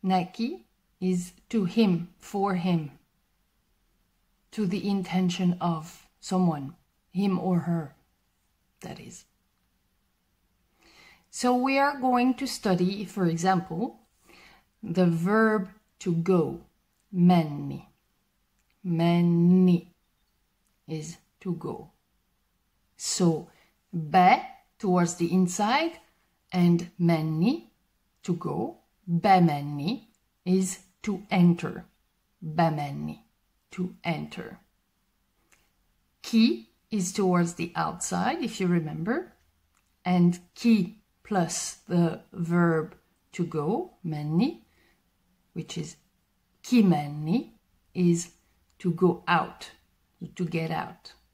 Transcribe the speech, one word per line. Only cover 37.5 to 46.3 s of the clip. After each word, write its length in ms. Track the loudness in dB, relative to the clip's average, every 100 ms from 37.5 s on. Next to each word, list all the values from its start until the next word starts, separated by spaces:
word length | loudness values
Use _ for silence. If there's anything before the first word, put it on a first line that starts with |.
the 180 | -4 -8
outside, 680 | -6 -6 -6 -6 -2 -2 -2
if 180 | -6 -4
you 60 | 0
remember. 680 | 0 -2 -8 -4 -4 -6 _ _ _ _ _ _ _
And 340 | 0 4 4 2 _
ki 440 | -4 2 4 2 -6 _ _
plus 560 | -4 -2 -2 -4 -8 -12 -4
the 320 | 0 0 -2 -14
verb 600 | -10 -2 2 2 2 -2 -12 _ _ _
to 120 | -8
go, 500 | -4 -4 -2 -2 -4 _ -8
menni, 540 | -6 -2 2 0 -2 _ _ _ _ _ _ _ _ _
which 240 | -14 -12 -10
is 180 | -12 -14 _ _ _